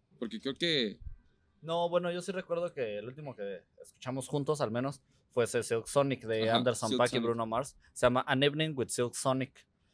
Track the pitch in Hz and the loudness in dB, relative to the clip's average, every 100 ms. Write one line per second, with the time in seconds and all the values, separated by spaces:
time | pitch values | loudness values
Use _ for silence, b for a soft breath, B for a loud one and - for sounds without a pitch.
0 | _ - 113 107 135 131 170 151 107 - | _ -10 -8 -6 -6 -2 0 2 0 -4
1 | - - _ _ _ _ 156 170 170 175 | -12 -14 _ _ _ _ -4 0 2 2
2 | 175 175 180 185 175 170 175 143 110 104 | 0 -4 -4 -6 -4 -4 -4 -4 -4 -4
3 | 113 135 147 113 101 90 - - - - | -8 -10 -12 -8 -8 -8 -14 -20 -20 -12
4 | 127 131 - 147 139 147 117 120 135 135 | -6 -6 -2 -2 0 0 0 0 -2 -6
5 | _ _ _ 123 113 120 - 113 - 143 | _ _ _ 0 2 2 0 -2 0 2
6 | 139 127 - 110 110 117 123 113 110 123 | 2 0 0 0 4 4 2 2 2 2
7 | 123 127 117 117 113 117 143 - _ - | 2 2 0 0 -2 -2 -4 -10 _ 2
8 | 123 127 - 135 143 147 156 131 110 - | 4 4 2 4 4 2 0 -2 -2 0
9 | 120 - 135 131 123 - - _ _ | -2 0 0 0 -2 -10 -20 _ _